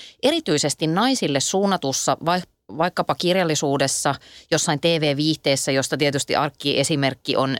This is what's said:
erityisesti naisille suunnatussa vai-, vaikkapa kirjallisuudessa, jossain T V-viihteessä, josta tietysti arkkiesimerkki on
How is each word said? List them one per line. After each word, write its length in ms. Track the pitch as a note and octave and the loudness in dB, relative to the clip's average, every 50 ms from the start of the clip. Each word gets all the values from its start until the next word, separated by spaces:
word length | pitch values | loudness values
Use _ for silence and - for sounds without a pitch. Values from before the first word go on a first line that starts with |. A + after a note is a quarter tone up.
| - - - _ - | -20 -20 -8 _ 0
erityisesti 640 | B3 D#4 E4+ D#4 - E3 D3 - D3 - - E3 D#3 | 2 2 2 0 0 0 0 0 -2 -2 -2 -2 0
naisille 520 | D#3+ F3+ A3 C4 C4+ B3 - D#3 C#3+ C#3 | 0 2 2 2 0 0 0 0 0 0
suunnatussa 800 | C3 - - F#3+ G3+ G3 G3 F3 - C#3 C3 - - - C3+ - - | 0 0 0 0 2 2 0 0 -2 -2 -2 -2 0 -2 -2 0 0
vai-, 160 | D3+ F3 F3+ F3 - _ _ _ - F#2+ C3+ | 0 0 0 -2 -6 _ _ _ -10 -4 -2
vaikkapa 380 | E3 F#3 - - F3 - D3 | -2 -2 0 0 -2 -2 -2
kirjallisuudessa, 1000 | - - F3 F3 F#3+ F3+ E3 D#3 C#3+ - D3 C#3 C#3 C#3 C3+ - - - D3+ C#3 - - - - - - - | -2 0 0 2 2 2 2 0 0 0 0 2 2 2 0 0 0 0 -2 -2 -2 -6 -16 -20 -20 -6 -2
jossain 280 | - D3+ - - D#3 C#3+ | -2 0 0 0 0 0
T 40 | - | 2
V-viihteessä, 840 | E3+ E3+ E3 D3+ D3+ C#3+ C3+ D3+ D#3 D#3 - - D3 C#3 C3 - - | 2 2 2 2 0 0 2 0 0 0 0 0 0 0 0 0 0
josta 260 | C3+ C3+ C3 - - C#3 | 0 0 0 0 -2 0
tietysti 380 | D3+ C#3+ C#3 C#3+ C3 - - | 0 0 0 0 -2 -2 0
arkkiesimerkki 1000 | - C#3+ D3+ - - - C#3+ C3+ B2+ C#3 - E3 C#3+ C#3 C3+ B2 - - - C#3+ | 0 0 -2 -4 -4 -4 -2 0 0 0 0 0 0 0 0 -2 -4 -4 -4 -2
on 220 | - C3 C3+ C3+ - | 0 0 0 -2 -2